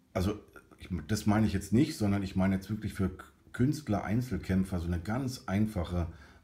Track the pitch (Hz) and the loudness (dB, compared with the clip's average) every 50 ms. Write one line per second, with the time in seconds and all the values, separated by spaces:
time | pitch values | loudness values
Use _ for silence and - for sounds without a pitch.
0 | _ _ - 98 90 104 - - - - - - - - - - - - 92 82 | _ _ -2 -2 0 0 -2 -4 -8 -18 -20 -20 -20 -20 -20 -18 -10 -6 -6 -6
1 | - - 110 - - 104 104 110 107 95 92 90 - - 107 123 - - - - | -2 -2 -2 0 2 4 4 4 4 4 2 0 0 2 4 4 4 4 0 0
2 | 107 98 101 101 98 92 - 95 95 98 95 95 - - 107 104 - 98 - - | 0 2 2 0 0 0 0 2 2 4 2 0 -2 -4 -6 -4 -4 -4 -2 -2
3 | 95 87 - - - - - _ - - - - 123 147 151 - - - 104 - | -2 -2 -2 -6 -16 -20 -20 _ -20 -6 -2 2 2 2 2 0 -2 -2 -2 -2
4 | - 85 104 127 123 - 95 90 - - 95 95 95 - 95 85 82 85 87 85 | 0 0 0 0 0 -2 -4 -4 0 0 2 2 2 0 -2 -2 -2 -2 -2 -2
5 | - 104 110 135 139 123 123 - - - 95 104 107 107 - 87 82 87 90 87 | -2 -2 -2 -2 -2 -4 -6 -8 -6 -2 0 2 2 0 0 -2 -2 -2 0 -2
6 | 82 82 - - - - - - | -2 -2 -6 -12 -18 -20 -20 -20